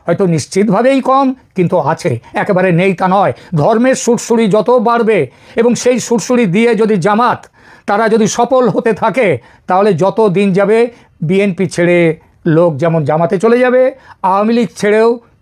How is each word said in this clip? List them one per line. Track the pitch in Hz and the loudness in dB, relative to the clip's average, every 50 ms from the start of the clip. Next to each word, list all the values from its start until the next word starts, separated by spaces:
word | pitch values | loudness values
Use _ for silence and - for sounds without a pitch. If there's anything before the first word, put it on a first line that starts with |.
| _ | _
হয়তো | - 175 175 202 | -4 -2 -2 0
নিশ্চিতভাবেই | 180 165 151 - - - 190 208 233 185 208 240 262 277 269 | 0 0 -2 -4 -4 -2 -2 0 0 0 0 2 2 0 0
কম, | - 262 262 269 277 262 262 - _ _ _ | 0 0 0 0 0 0 -2 -6 _ _ _
কিন্তু | 185 180 165 185 170 | -4 -2 0 0 0
আছে, | 143 143 160 - - - 123 113 - - - | 0 -2 -2 -2 -4 -4 -4 -4 -8 -8 -6
একেবারে | - 185 220 190 180 185 190 170 | -4 -2 0 0 0 0 2 2
নেই | 160 185 196 190 | 2 0 0 0
তা | - 196 180 | 0 0 0
নয়। | 185 202 190 151 120 - - - 180 | 0 0 0 0 -2 -6 -8 -6 -2
ধর্মের | 151 147 190 226 220 247 262 262 - - | 0 0 2 2 2 2 0 0 0 0
সুরসুরি | 226 240 - - - 233 226 233 202 | -2 -2 -2 -2 -2 0 0 2 2
যত | 175 214 208 - | 0 0 2 2
বাড়বে | 247 254 208 233 233 233 233 214 220 185 143 123 - _ - - - | 0 0 0 0 0 0 0 0 0 0 -2 -4 -8 _ -20 -8 -4
এবং | - - 247 233 | -2 0 0 0
সেই | - - 247 254 226 | 0 0 0 0 0
সুরসুরি | - - 233 220 - - 254 240 240 | -2 -2 -2 -2 -2 0 0 0 0
দিয়ে | 185 160 214 233 240 233 | 0 0 0 2 2 2
যদি | 196 226 208 220 185 | 0 0 0 0 0
জামাত, | 151 208 208 214 247 233 170 - - - _ _ - - - - _ | 0 0 0 2 0 0 -2 -4 -8 -16 _ _ -20 -20 -20 -12 _
তারা | - 202 202 226 220 | -4 -2 0 0 0
যদি | 220 220 220 185 | 2 0 0 0
সফল | - - 240 233 262 254 254 220 | 0 -2 0 0 2 2 2 0
হতে | 170 254 240 226 214 | 0 0 -2 -2 -2
থাকে, | - 202 226 180 262 240 190 143 117 - - - _ _ | -2 -2 -2 0 0 0 0 0 -2 -6 -12 -20 _ _
তাহলে | - 180 185 202 214 196 | -2 0 2 2 2 0
যত | 139 180 196 185 233 226 214 | 0 0 -2 0 0 0 0
দিন | 165 190 202 202 180 | 0 0 0 0 0
যাবে | 196 196 190 220 226 233 233 - - - _ _ _ 165 | 0 0 2 2 0 0 -2 -4 -10 -20 _ _ _ -4
বিএনপি | 151 185 196 202 208 170 185 190 | -2 0 0 0 -2 -2 -2 -4
ছেড়ে | 147 - - 175 170 175 175 170 165 156 165 - _ _ _ - | -4 -2 0 0 2 2 2 2 0 0 -4 -8 _ _ _ -4
লোক | 175 151 160 175 175 156 | 0 2 2 2 2 0
যেমন | 127 170 165 165 165 151 | 0 -2 -2 0 0 0
জামাতে | 135 151 160 170 - 202 185 | 0 0 0 0 -2 -2 -2
চলে | 208 226 233 247 | 0 0 2 2
যাবে, | 254 254 247 254 254 262 269 - - - - - - | 2 2 2 2 2 0 -2 -6 -14 -20 -14 -6 -4
আওয়ামী | 185 190 196 214 220 233 | -2 0 0 0 0 0
লীগ | 233 233 175 - | 0 -2 -2 -4
ছেড়েও | - - 208 208 220 226 233 240 233 - _ _ _ | -4 -2 0 2 2 2 2 0 -2 -6 _ _ _